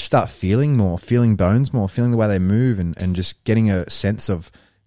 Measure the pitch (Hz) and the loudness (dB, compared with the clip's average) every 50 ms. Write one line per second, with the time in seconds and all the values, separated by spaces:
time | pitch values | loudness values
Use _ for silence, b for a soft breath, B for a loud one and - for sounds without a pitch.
0 | - - - 127 110 - - - - 92 104 123 143 151 143 120 101 92 85 85 | -2 0 0 0 0 0 -4 -4 -2 0 0 2 2 2 2 2 2 0 -2 -4
1 | - - 120 120 120 117 107 92 92 92 104 123 139 - - 120 98 95 - 123 | -4 0 0 2 4 2 2 2 2 2 2 2 0 0 -2 -2 -2 -2 -2 -2
2 | 120 120 120 113 110 104 101 92 90 92 104 117 127 127 113 95 87 85 80 - | -2 0 0 0 2 2 0 0 2 2 2 2 2 0 0 -2 -2 -4 -4 -4
3 | 92 92 90 87 90 - - _ - - 110 113 113 104 98 90 82 - - - | -4 -2 -2 -2 -4 -6 -8 _ -4 0 0 2 2 2 2 0 -2 -4 -6 -4
4 | - 98 104 - - - 95 82 80 b b b b b b b b | -2 -2 -2 -4 -4 -4 -6 -6 -8 b b b b b b b b